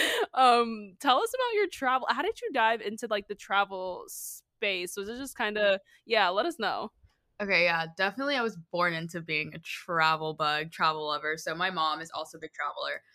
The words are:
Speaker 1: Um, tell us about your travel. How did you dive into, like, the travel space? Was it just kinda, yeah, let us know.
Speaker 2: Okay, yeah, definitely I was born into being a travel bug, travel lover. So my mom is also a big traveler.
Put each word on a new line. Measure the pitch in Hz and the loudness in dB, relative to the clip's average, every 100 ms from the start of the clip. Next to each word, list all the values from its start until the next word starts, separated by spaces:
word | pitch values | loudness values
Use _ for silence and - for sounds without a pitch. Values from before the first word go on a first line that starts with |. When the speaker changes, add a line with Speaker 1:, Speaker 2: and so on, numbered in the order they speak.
| 440 480 427 | 2 0 0
Speaker 1:
Um, | - 254 240 233 220 202 180 | 6 8 8 4 -4 -12 -2
tell | 285 269 | 4 4
us | 453 | 4
about | 508 494 | 0 0
your | 415 370 | 2 0
travel. | - 254 262 - | 0 0 0 0
How | 247 | -2
did | 349 - | -2 -4
you | 480 | -4
dive | 262 220 233 | 2 2 2
into, | - 214 226 | -4 -6 -4
like, | 208 208 | -4 -4
the | 202 | -12
travel | - 202 196 190 185 175 - | -2 0 0 -2 -8 -8 -12
space? | - - - _ - 208 185 180 - | -12 -12 -14 _ -4 -2 -2 -4 -6
Was | 196 | -8
it | 240 | -8
just | 269 - | -10 -4
kinda, | 214 208 208 196 _ _ - | -4 2 2 2 _ _ 0
yeah, | 220 185 | 4 4
let | 196 339 | 2 0
us | 302 | 0
know. | 196 107 - _ _ _ _ - | -2 -2 -6 _ _ _ _ -8
Speaker 2:
Okay, | 202 180 175 | 2 4 4
yeah, | 165 165 165 | 2 -2 -2
definitely | 196 220 277 277 | -2 0 -2 0
I | |
was | 226 175 165 | -2 -4 -6
born | 170 175 | 0 0
into | 165 170 170 | 0 -6 -8
being | 165 151 156 | -4 -4 -4
a | 165 | -10
travel | - - - 165 160 156 156 | -12 -12 -4 2 2 2 -2
bug, | 156 151 151 160 | -2 0 0 -4
travel | - 165 156 151 | 0 0 2 -2
lover. | 147 151 165 | -2 -2 -4
So | 175 165 | -4 -2
my | 185 | -2
mom | 175 156 156 | 0 0 -2
is | 165 | -8
also | 151 160 160 | -10 -10 -12
a | |
big | 160 | -14
traveler. | - 147 143 143 143 _ | -6 -6 -4 -6 -6 _